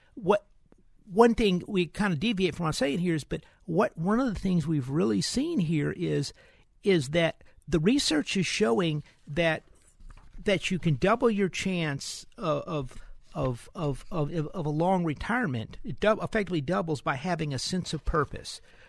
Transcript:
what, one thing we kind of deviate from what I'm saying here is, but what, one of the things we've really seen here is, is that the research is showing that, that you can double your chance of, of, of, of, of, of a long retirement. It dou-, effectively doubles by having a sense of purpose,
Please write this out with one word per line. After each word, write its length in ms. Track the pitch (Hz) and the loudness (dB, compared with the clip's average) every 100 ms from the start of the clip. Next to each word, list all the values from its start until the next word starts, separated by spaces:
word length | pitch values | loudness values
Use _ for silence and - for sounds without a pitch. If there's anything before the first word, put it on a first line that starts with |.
| _ | _
what, 320 | - 180 208 - _ _ - - - - | -4 0 0 -2 _ _ -20 -20 -20 -2
one 220 | 185 233 | 6 6
thing 300 | 233 208 180 - | 6 4 2 0
we 160 | 196 | 0
kind 300 | 165 - 202 | 0 0 0
of 60 | 151 | 0
deviate 340 | 226 190 180 | 0 2 0
from 100 | 147 | 0
what 40 | 160 | -2
I'm 60 | |
saying 260 | 151 277 233 | 0 0 0
here 140 | 175 | 0
is, 100 | 160 | 0
but 180 | - 160 - _ - | -2 -8 -10 _ -2
what, 320 | 160 - - | 0 0 0
one 220 | 175 226 | 0 2
of 120 | 269 | 2
the 80 | 180 | 0
things 260 | 190 175 151 | 0 2 2
we've 220 | 156 127 | 0 0
really 320 | 151 214 202 | 0 2 2
seen 380 | - 247 320 311 | 0 -2 0 0
here 340 | 160 156 151 | 2 0 0
is, 380 | - 160 147 139 - - _ _ _ | -2 -2 -2 -2 -8 -20 _ _ _
is 260 | 208 180 131 | 2 2 2
that 340 | 170 160 - - - - | 0 0 -2 -16 -20 -2
the 100 | 160 | 2
research 580 | 170 277 - 311 - 196 | 4 4 2 0 0 -2
is 100 | 170 | -2
showing 580 | - 220 226 170 151 - _ - | 0 2 2 2 -2 -6 _ -6
that, 360 | 147 165 156 - - _ _ - - - - | 0 0 0 -6 -20 _ _ -20 -20 -18 -6
that 280 | - 190 - | 0 0 0
you 80 | 185 | 0
can 160 | 170 135 | 0 2
double 340 | 170 233 240 | 2 4 2
your 180 | 202 190 | 2 0
chance 800 | - 190 180 156 139 - - - - | -2 -4 -2 -2 -4 -8 -12 -16 -6
of, 260 | 175 147 - | -2 -2 -2
of, 300 | 156 127 - - - - | -6 -6 -12 -16 -18 -12
of, 340 | 160 131 120 - | -4 -2 -4 -10
of, 300 | 202 147 135 - | -4 -4 -4 -4
of, 380 | 170 143 165 147 | -4 -2 -2 -4
of 180 | 190 151 | -4 -2
a 40 | |
long 340 | 151 175 190 | 0 2 2
retirement. 720 | 170 135 - 240 202 120 110 - | 0 -2 -2 0 0 -2 -6 -10
It 160 | - 135 | -10 0
dou-, 180 | 208 190 | 0 0
effectively 400 | 170 226 180 170 | 0 -2 -2 -2
doubles 400 | 135 190 165 143 | -2 -2 -2 -2
by 140 | 160 | -2
having 400 | 135 175 165 151 | -2 -2 -2 -2
a 40 | 131 | -4
sense 360 | - 185 - | -4 -4 -4
of 100 | 156 | -4
purpose, 560 | - 160 135 - - - - - | -2 0 -2 -6 -14 -16 -18 -20